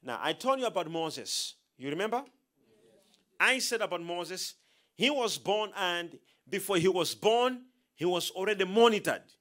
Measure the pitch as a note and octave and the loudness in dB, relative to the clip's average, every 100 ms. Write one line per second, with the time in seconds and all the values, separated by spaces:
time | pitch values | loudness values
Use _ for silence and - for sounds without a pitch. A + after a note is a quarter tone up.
0 | B2+ A2+ C#3+ E3 B3 C4+ A#3+ F#3 D#3+ E3 | -6 -4 -2 -2 0 0 0 -2 -4 -4
1 | D#3+ C#3+ G#2+ - - - _ _ C3 D#3 | -4 -6 -6 -6 -6 -10 _ _ -8 -4
2 | G#3 A#3+ C#4 _ _ _ _ _ _ _ | -2 -2 -6 _ _ _ _ _ _ _
3 | _ _ _ _ G3+ C4 B3 A#3+ G3+ F3+ | _ _ _ _ 2 2 0 -2 -2 -4
4 | E3+ F3 E3 F3+ - - _ _ _ - | -4 -6 -6 -8 -10 -12 _ _ _ 0
5 | A#3 D4 A#3 D3 B2 G#3 G#3 F#3+ F#3 F3 | 0 2 -2 -2 -2 -2 -2 -2 -2 -2
6 | E3+ D#3 _ _ _ F#3+ G3 F#3+ F3 F3+ | -6 -14 _ _ _ -6 0 2 4 2
7 | D#3 - G#3 A#3 B3 B3+ - _ _ _ | 0 2 2 4 2 0 -12 _ _ _
8 | E3+ F3+ - F#3 G3 G#3 F#3 G3+ A#3 G#3+ | 0 0 -2 -4 -2 0 0 6 6 6
9 | - A2+ - _ | 0 -4 -6 _